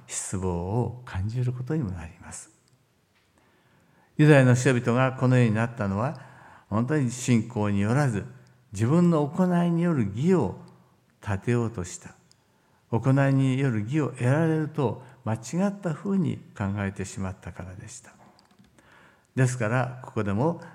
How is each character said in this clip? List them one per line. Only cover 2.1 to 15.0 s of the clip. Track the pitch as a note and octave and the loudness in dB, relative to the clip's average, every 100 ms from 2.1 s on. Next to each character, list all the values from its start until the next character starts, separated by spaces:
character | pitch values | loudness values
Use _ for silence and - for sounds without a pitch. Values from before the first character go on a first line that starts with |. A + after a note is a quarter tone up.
| - | -18
ま | - | -18
す。 | - - _ _ _ _ _ _ _ _ _ _ _ _ _ _ _ _ - | -18 -20 _ _ _ _ _ _ _ _ _ _ _ _ _ _ _ _ 4
ユ | D3+ | 8
ダ | D3 | 8
ヤ | |
の | B2+ | 8
人 | A#2+ C3+ | 6 4
々 | B2 B2 | 2 2
が | A#2 C3 | 2 2
こ | B2+ B2+ | 2 2
の | B2+ | 4
よ | A#2 | 4
う | |
に | |
な | G#2+ | 2
っ | A#2 | -2
た | - G2+ | -4 -4
の | G2 | -2
は、 | B2+ E3 - - - - - | -4 -6 -16 -20 -20 -20 -6
本 | G2+ A#2+ | -2 0
当 | D#3 | 0
に | B2+ | 0
信 | A#2 - A#2 G#2 | -2 2 2 2
仰 | A2 G#2 | -2 0
に | G2+ | 0
よ | G2+ | 2
ら | B2+ C#3+ | 2 0
ず、 | G#2 - - - _ _ | -2 -6 -12 -20 _ _
自 | G2 A2+ | -4 0
分 | E3 F3 | 4 4
の | D#3+ C#3+ | 2 0
行 | D#3 F#3 F3 | 0 2 2
い | F3 | 2
に | E3+ | 2
よ | F3 | 0
る | D#3 G2+ | 0 0
義 | G2 D#3 | 0 2
を | F#3 G2+ - - - _ _ _ _ | 2 2 -4 -16 -20 _ _ _ _
立 | - G2 B2 | -6 -4 0
て | |
よ | A#2+ A#2 | 0 0
う | |
と | A2 | -4
し | F2 - | -8 -10
た。 | - - _ _ _ _ _ _ _ | -18 -20 _ _ _ _ _ _ _
行 | A#2 C3 C3+ C#3 | -2 2 2 4
い | |
に | C3+ C3+ C3 | 2 2 2
よ | C#3 | 0
る | A2 | -2
義 | G#2 D#3 | -2 -2
を | C3+ | -2
得 | - | 0
ら | B2 C#3+ E3 | 0 2 2
れ | D#3 | 0
る | D3+ | -2
と | D3+ B2+ - | -2 -2 -2